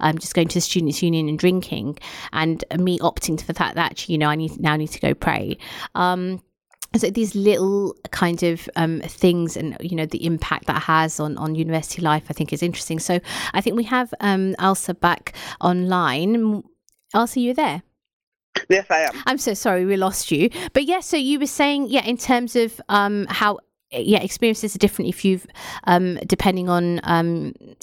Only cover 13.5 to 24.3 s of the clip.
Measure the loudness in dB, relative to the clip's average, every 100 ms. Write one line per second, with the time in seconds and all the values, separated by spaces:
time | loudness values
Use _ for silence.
13.5 | -2 0 -2 0 0 0 -2 0 2 0
14.5 | 0 0 0 -2 0 2 0 -4 -12 -14
15.5 | -2 0 2 2 2 2 2 2 2 2
16.5 | 0 -6 _ _ _ _ 0 0 0 0
17.5 | 2 0 -2 -10 _ _ _ _ _ _
18.5 | -8 0 0 2 0 0 -2 -2 0 -2
19.5 | 0 0 2 2 2 0 -2 -2 2 2
20.5 | 0 -2 -2 0 -2 0 0 2 0 0
21.5 | 0 2 2 0 0 0 -2 2 0 2
22.5 | 0 0 -2 0 2 2 0 -2 0 0
23.5 | 0 _ _ _ -4 4 4 2